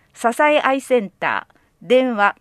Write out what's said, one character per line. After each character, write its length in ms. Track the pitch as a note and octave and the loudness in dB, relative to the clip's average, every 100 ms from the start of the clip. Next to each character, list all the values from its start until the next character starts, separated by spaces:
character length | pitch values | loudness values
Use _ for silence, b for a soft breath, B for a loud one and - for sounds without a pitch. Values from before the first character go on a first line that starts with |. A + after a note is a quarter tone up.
| b | b
さ 180 | - A#3 | -6 -4
さ 200 | A#3+ D4+ | 0 2
え 100 | D4+ | 2
愛 180 | - C4+ | 0 -2
セ 220 | - B3 | 0 -2
ン 80 | G3 | -2
タ 380 | - D#3+ G#2 - | -6 -6 -6 -8
ー、 60 | b b b | b b b
電 340 | E3+ B3 C4 A3+ | 0 2 2 0
話 220 | G3+ - | 0 -2